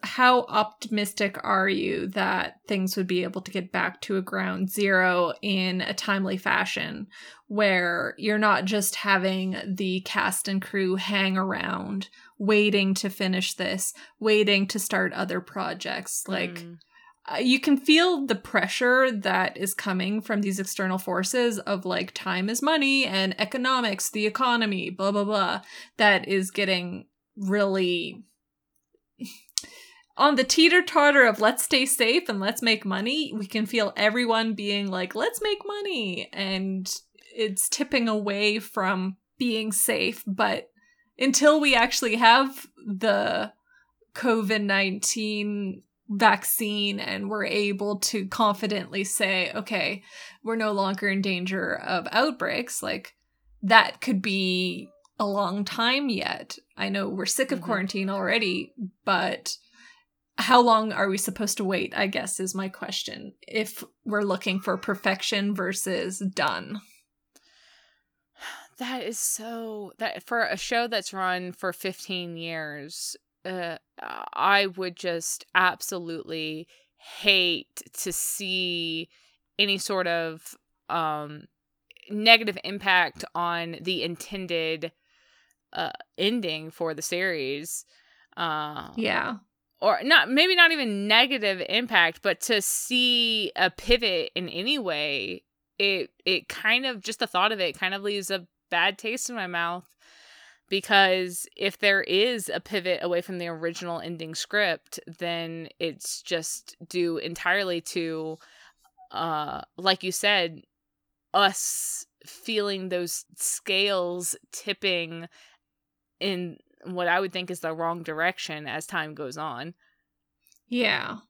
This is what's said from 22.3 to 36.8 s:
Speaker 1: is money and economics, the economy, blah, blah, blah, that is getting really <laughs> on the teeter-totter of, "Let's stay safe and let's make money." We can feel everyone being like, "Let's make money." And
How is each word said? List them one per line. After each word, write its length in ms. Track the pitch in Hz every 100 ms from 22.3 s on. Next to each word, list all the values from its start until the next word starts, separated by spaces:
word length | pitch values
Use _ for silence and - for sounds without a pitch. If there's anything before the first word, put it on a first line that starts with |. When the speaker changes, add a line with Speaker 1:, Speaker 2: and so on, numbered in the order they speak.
| 180 202
Speaker 1:
is 120 | 240
money 440 | 285 320 269 269 254
and 300 | 190 190 -
economics, 680 | 214 254 254 254 226 190 -
the 160 | 214 214
economy, 640 | 214 254 233 214 185 -
blah, 220 | 185 196
blah, 140 | 202 202
blah, 360 | 208 175 190 - - - -
that 300 | 208 190 -
is 240 | 190 185
getting 560 | - 190 180 175 185 - _ _ -
really 880 | 190 208 196 190 180 175 156 - - _ _ _ _ _ _ _ _ -
<laughs> 80 | - - _ - - - - - _ -
on 180 | 285 254
the 80 |
teeter-totter 840 | 262 - 330 359 359 311 294 285 240
of, 160 | 208
"Let's 220 | 214 262
stay 220 | - 269 262
safe 440 | - 226 320 349
and 100 | 202
let's 220 | 196 -
make 240 | 233 214 196
money." 480 | 190 220 302 285 220
We 100 | 190
can 200 | 220 214
feel 280 | 233 202 -
everyone 560 | 214 240 233 226 226
being 340 | 208 202 202 196
like, 260 | 185 185 214
"Let's 260 | 392 -
make 240 | 427 403 403
money." 640 | 415 403 311 202 180 -
And 560 | 180 196 190 190 190